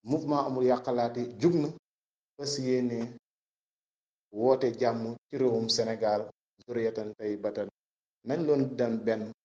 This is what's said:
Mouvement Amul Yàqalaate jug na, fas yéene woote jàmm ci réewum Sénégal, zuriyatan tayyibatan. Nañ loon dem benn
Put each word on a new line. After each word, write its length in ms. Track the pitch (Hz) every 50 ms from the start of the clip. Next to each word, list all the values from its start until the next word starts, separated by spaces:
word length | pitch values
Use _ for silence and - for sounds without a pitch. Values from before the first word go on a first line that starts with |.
| _
Mouvement 400 | 113 139 156 151 143 147 143 139
Amul 200 | 135 131 127 127
Yàqalaate 560 | 127 123 123 - 135 123 123 120 120 120 123 120 - 107 101
jug 140 | 127 170 170
na, 120 | 160 147 151 - - _ _ _ _ _ _ _ _ _ _ _ -
fas 200 | 143 139 143 139
yéene 580 | 131 127 127 127 123 120 117 113 117 123 123 - _ _ _ _ _ _ _ _ _ _ _ _ _ _ _ _ _ _ _ _ _ _
woote 400 | 104 104 117 131 135 131 139 120 113 -
jàmm 360 | 123 117 113 117 113 113 117 - _ _
ci 80 | -
réewum 300 | 135 131 123 117 113 113 113
Sénégal, 600 | - - 113 110 113 107 113 107 104 104 107 - - _ _ _ _ _ -
zuriyatan 460 | - 123 117 113 110 110 110 107 107 107
tayyibatan. 500 | - 110 107 104 104 101 104 - - 101 101 _ _ _ _ _ _ _ _ _ _ _
Nañ 140 | 117 139 170 165
loon 300 | 147 147 139 135 127 120
dem 220 | 117 123 117 113 110 107
benn 280 | 113 113 107 107 110 - _